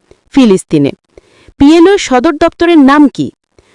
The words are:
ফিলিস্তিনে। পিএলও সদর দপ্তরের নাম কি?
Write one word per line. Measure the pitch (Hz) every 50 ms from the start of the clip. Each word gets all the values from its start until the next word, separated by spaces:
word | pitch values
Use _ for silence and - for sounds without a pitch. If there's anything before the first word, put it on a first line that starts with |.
| _ _ _ _ _ _
ফিলিস্তিনে। | - 277 262 226 190 185 - - - 156 143 135 - - _ _ _ - - _ _ _ _ _ _ -
পিএলও | 285 285 320 349 330 370 403 403
সদর | - - 262 247 240 330 311
দপ্তরের | 294 349 330 - - 339 339 349 311
নাম | 277 254 277 302 302 262
কি? | - - 143 - - _ _ _ _ _ _ _ _